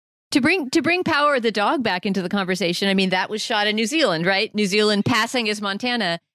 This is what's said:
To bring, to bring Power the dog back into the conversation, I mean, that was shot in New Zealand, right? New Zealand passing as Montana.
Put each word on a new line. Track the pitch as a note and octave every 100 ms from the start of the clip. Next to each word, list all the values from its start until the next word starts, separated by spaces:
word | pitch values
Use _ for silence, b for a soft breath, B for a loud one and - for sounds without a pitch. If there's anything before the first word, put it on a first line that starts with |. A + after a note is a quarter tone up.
| _ _ _
To | D4
bring, | C#4 F#4+ C4
to | E4
bring | C#4+ F4+
Power | F4 C#4+ D4 C4+
the | A3+
dog | G#3+ G#3 D4+
back | A3 F3+ G#3
into | F#3+
the | F3
conversation, | G3+ F3+ F#3 E3+ F3 G3
I |
mean, | G3 F#3
that | F#3 G3
was | G#3
shot | - G#3+ G#3
in | G#3+
New | A3
Zealand, | D#4+ B3 D#3+ F3
right? | G3 A3
New | G#3 G3+
Zealand | G#3+ G#3+ G3+
passing | A#3+ A3+ A#3 B3+ G#3+
as | G#3
Montana. | G3+ G3 B3 A#3+ F3+ E3+ _